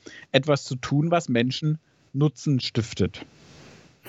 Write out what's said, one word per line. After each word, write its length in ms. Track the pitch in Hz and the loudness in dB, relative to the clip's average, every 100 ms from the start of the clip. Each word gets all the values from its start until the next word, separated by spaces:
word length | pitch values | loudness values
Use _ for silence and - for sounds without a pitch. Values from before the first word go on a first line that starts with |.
| - - - | -20 -20 2
etwas 320 | 135 151 143 | 2 4 0
zu 100 | - | 0
tun, 380 | 127 - 139 165 | -6 -2 0 2
was 160 | 170 - | 0 2
Menschen 500 | 120 123 - 151 156 _ _ _ | 0 0 0 -2 -4 _ _ _
Nutzen 460 | 135 151 - 156 131 | 0 0 0 -2 0
stiftet. 680 | - - 110 - 90 - - - - - - - - _ | 0 -2 -4 -2 -2 -4 -20 -20 -20 -20 -20 -20 -20 _